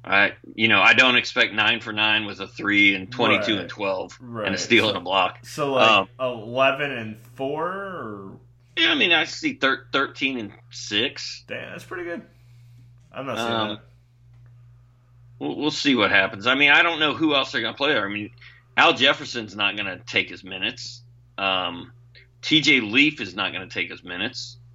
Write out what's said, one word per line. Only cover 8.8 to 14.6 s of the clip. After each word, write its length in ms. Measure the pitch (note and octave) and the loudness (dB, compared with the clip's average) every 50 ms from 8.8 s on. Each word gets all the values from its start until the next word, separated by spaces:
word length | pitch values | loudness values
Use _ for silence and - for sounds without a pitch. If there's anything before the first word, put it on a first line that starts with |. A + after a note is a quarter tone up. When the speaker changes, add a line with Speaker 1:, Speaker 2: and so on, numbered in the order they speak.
| E4 - | 2 2
Speaker 1:
I 40 | E4+ | 2
mean, 160 | C#4 A3 F3+ | 2 2 2
I 120 | E3+ D#3 E3 | 2 2 0
see 300 | - - - D#3+ D3+ C3 | -2 -6 -6 -6 -6 -2
thir-, 320 | - - C3+ C3 B2+ - - | 0 0 0 0 -2 -6 -4
thirteen 480 | - C#3 C#3 C3+ - - C#3+ C3+ C3+ B2 | -2 -2 -2 -2 -4 -6 -4 -4 -4 -4
and 140 | G#2+ G2 - - - - | -8 -10 -12 -18 -20 -18
six. 760 | - - - - G#2 G#2 A#2 D3 - - - - - - _ | -16 -14 -8 -2 -2 0 0 -2 -4 -8 -12 -12 -12 -14 _
Speaker 2:
Damn, 240 | - A2+ - - - | -12 -12 -12 -12 -12
that's 140 | F#2+ - - | -14 -14 -14
pretty 200 | - F4+ F4 F4 | -12 -12 -10 -8
good. 160 | E4+ E4+ C#4 - _ _ - _ - - - - - - - - - - - _ _ | -8 -10 -10 -12 _ _ -20 _ -20 -20 -20 -20 -20 -20 -20 -20 -20 -20 -20 _ _
I'm 140 | - - C3+ | -12 -10 -8
not 140 | C3+ A#2 A2 | -6 -4 -4
seeing 100 | A#2 A#2 | -2 -2
Speaker 1:
Um, 180 | A#2 A2+ A2 G#2 | 0 -2 -2 -4
Speaker 2:
that. 120 | G#2 G#2+ - _ _ _ _ _ _ _ _ - - - - - - - | -6 -10 -14 _ _ _ _ _ _ _ _ -20 -20 -20 -20 -20 -20 -20